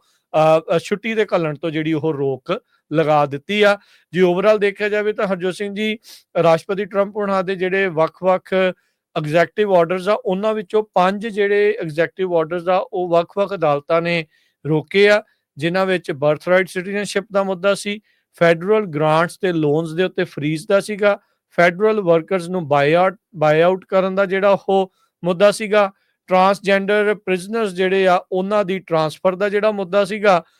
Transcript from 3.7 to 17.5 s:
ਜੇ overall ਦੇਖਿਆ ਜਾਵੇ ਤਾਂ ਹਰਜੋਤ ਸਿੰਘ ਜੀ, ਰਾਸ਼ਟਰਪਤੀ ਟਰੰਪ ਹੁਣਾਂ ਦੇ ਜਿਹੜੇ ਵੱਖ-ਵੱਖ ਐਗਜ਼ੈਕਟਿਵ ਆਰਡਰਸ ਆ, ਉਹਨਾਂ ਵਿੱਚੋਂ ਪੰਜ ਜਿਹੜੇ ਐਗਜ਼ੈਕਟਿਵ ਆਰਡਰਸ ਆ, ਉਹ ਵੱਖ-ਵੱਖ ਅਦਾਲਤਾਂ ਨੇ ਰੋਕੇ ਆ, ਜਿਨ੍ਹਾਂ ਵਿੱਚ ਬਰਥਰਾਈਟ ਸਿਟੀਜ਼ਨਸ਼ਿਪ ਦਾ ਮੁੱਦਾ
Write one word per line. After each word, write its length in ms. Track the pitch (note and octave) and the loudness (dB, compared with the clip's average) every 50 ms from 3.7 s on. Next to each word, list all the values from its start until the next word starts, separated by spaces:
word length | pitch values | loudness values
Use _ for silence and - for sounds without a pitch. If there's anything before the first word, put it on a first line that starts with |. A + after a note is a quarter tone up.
| G3+ G3+ _ _ _ _ _ _ | 2 2 _ _ _ _ _ _
ਜੇ 100 | - F3 | -2 2
overall 360 | F#3 F3 F3 F3+ G3 G#3+ A3 G#3+ | 2 2 2 2 2 2 2 2
ਦੇਖਿਆ 320 | G3 G3+ G3 G3 G#3 G#3 | 2 -2 -2 -2 -4 -2
ਜਾਵੇ 240 | G#3 G#3+ G#3 G#3+ G#3+ | -2 -2 -2 -2 -2
ਤਾਂ 140 | G#3+ A3+ F#3 | -2 -2 -2
ਹਰਜੋਤ 280 | G3 F3+ F3 F#3 E3+ | -2 -4 -4 -6 -6
ਸਿੰਘ 200 | - G#3 G3+ G3+ | -6 -8 -8 -6
ਜੀ, 220 | G3 G#3+ G#3+ G#3+ - _ - - - _ _ - E3+ E3 | -4 -4 -4 -4 -6 _ -18 -20 -20 _ _ -2 2 4
ਰਾਸ਼ਟਰਪਤੀ 420 | E3 E3 E3 - - G3+ F#3 G#3 | 4 4 2 0 -4 -4 -4 -4
ਟਰੰਪ 300 | F3 G#3+ G3 G3+ G3+ G3+ | -4 -2 -2 -2 -2 -4
ਹੁਣਾਂ 280 | G#3+ G#3 G3 G3 F#3+ F#3 | -4 -4 -2 -2 -2 -2
ਦੇ 120 | F3 G3 | -2 -4
ਜਿਹੜੇ 320 | F3 F#3 F#3 F#3 F#3+ G3 F#3+ | -4 -4 -2 -2 -2 -2 -2
ਵੱਖ-ਵੱਖ 680 | D#3+ D3 D#3+ D3+ - _ F3 F#3 F#3 F3+ - - F#3+ F#3 F#3+ F#3 F3+ - _ _ _ _ _ _ _ E3 | 0 0 -2 -2 -2 _ -2 0 0 0 -2 -2 -2 0 0 0 -2 -6 _ _ _ _ _ _ _ -6
ਐਗਜ਼ੈਕਟਿਵ 560 | D#3 D3+ D3+ E3+ E3+ E3+ - - G#3+ G3+ F#3+ | -4 0 2 2 2 2 0 -2 0 2 4
ਆਰਡਰਸ 360 | F3 E3+ E3 F#3 F#3 F3+ F#3+ | 4 4 2 0 -2 -2 -2
ਆ, 40 | G#3 | -2
ਉਹਨਾਂ 400 | - - G#3+ F#3 F#3+ G3+ A3 A3 | -2 -2 -4 -4 -2 -2 -2 -2
ਵਿੱਚੋਂ 300 | G#3+ G#3 - - G#3+ G#3+ - _ | -4 -6 -2 -2 -2 -2 0 _
ਪੰਜ 340 | F#3+ F3+ F#3 G3 G#3 G3 A#3 | 2 2 2 0 -2 -6 -6
ਜਿਹੜੇ 500 | G3 G#3 G3+ G3+ G3+ G3+ G#3 G#3 G#3 - | -4 -2 0 0 2 2 2 2 0 -2
ਐਗਜ਼ੈਕਟਿਵ 540 | F3+ D#3+ D3 D#3 E3 D3+ - - F#3 F#3 F3 | -6 -6 -2 -2 -2 -2 -2 -4 -4 -2 0
ਆਰਡਰਸ 320 | E3 D#3+ D3+ E3+ F3+ E3+ F#3 | 0 0 -2 -4 -6 -2 -2
ਆ, 180 | F#3 F#3 - - - | -2 -2 -2 -4 -6
ਉਹ 160 | F#3 F3+ F3+ | -6 -4 0
ਵੱਖ-ਵੱਖ 440 | E3+ E3+ F3 - _ G3+ G3+ F#3 G3+ | 0 0 0 0 _ -4 -4 -4 -4
ਅਦਾਲਤਾਂ 480 | F#3+ D#3 D3+ C#3+ C#3+ - - E3 E3+ | -2 0 0 0 -2 -2 -2 -2 -2
ਨੇ 260 | E3+ E3+ E3+ E3+ D#3 - _ _ _ _ _ _ - C#3+ | 0 -2 -2 -4 -6 -8 _ _ _ _ _ _ -6 -4
ਰੋਕੇ 420 | D#3 D3+ C#3+ - - G3 G3+ G#3 | -4 -4 -4 -2 2 4 4 6
ਆ, 140 | G#3 G#3+ G#3+ _ _ _ _ _ _ C#3+ | 4 2 0 _ _ _ _ _ _ -6
ਜਿਨ੍ਹਾਂ 280 | C#3+ E3+ F3 F#3+ F#3+ | -6 -4 -2 -2 0
ਵਿੱਚ 260 | F#3+ F#3 F3 - - | 0 -2 -2 -4 -6
ਬਰਥਰਾਈਟ 560 | E3+ C3 C#3+ D3+ D3+ C#3+ - F3 F3+ F#3 F#3+ F3+ | -6 -2 0 0 0 0 0 2 2 2 2 0
ਸਿਟੀਜ਼ਨਸ਼ਿਪ 580 | - F#3 F3 G3 G3 G#3 G3+ F3+ - G3+ F#3+ - | -4 -8 -8 -6 -6 -6 -6 -4 -4 -6 -6 -2
ਦਾ 120 | F#3+ G3 G3 | -2 -2 -2
ਮੁੱਦਾ 320 | F#3+ | -2